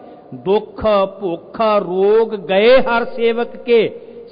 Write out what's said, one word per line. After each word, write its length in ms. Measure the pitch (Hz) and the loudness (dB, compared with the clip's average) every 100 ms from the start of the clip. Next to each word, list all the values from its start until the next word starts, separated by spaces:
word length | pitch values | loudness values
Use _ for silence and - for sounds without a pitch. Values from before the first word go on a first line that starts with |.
| - - - | -20 -20 -20
"ਦੁੱਖ 520 | 127 170 214 - - 220 202 190 - | -8 -2 -2 -2 -4 0 2 0 -4
ਭੁੱਖ 400 | 196 170 - - | -8 -8 -10 -4
ਰੋਗ 760 | 220 208 170 185 202 220 220 208 | 0 0 0 0 4 4 2 -4
ਗਏ 460 | 185 190 226 262 | -2 2 6 4
ਹਰ 240 | 233 233 233 | 4 -2 -4
ਸੇਵਕ 500 | 220 233 233 240 - | -2 -2 -2 -6 -6
ਕੇ, 440 | - 233 165 - - - - | 0 2 2 -4 -18 -20 -16